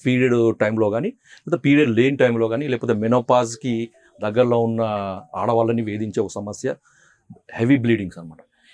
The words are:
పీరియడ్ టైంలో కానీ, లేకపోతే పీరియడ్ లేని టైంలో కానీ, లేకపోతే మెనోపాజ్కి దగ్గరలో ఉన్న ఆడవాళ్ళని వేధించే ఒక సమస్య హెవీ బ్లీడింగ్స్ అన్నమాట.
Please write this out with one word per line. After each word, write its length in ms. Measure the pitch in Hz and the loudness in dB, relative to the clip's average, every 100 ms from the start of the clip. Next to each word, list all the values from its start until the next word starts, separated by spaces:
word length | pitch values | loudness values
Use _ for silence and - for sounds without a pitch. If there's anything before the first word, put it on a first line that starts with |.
| 131 | -2
పీరియడ్ 520 | 127 127 120 113 110 | 2 2 4 2 2
టైంలో 280 | 107 110 107 | 0 2 0
కానీ, 180 | 110 185 | 0 -4
లేకపోతే 500 | - _ - - 165 | -8 _ -20 -6 -2
పీరియడ్ 320 | 139 143 147 | 2 4 4
లేని 280 | 110 131 139 | 2 2 4
టైంలో 300 | 127 117 113 | 2 2 0
కానీ, 200 | 117 147 | -2 -4
లేకపోతే 260 | 120 120 | -4 -2
మెనోపాజ్కి 960 | 107 110 123 117 123 120 117 131 113 117 _ _ _ | -2 0 0 2 2 2 -4 -6 -4 -6 _ _ _
దగ్గరలో 360 | 107 107 123 117 | -2 2 2 2
ఉన్న 220 | 113 113 113 104 98 95 - 92 | 0 0 -2 -4 -6 -8 -10 -6
ఆడవాళ్ళని 460 | 104 113 113 117 | 0 2 2 0
వేధించే 400 | 110 104 107 98 | -4 -6 -4 -4
ఒక 80 | 98 | -4
సమస్య 460 | - 104 104 131 - _ _ _ _ - - _ | -6 -12 -8 -8 -8 _ _ _ _ -20 -20 _
హెవీ 240 | - 117 139 | -2 2 2
బ్లీడింగ్స్ 400 | 117 110 95 87 | 4 0 -2 -12
అన్నమాట. 220 | 82 78 _ _ _ | -18 -20 _ _ _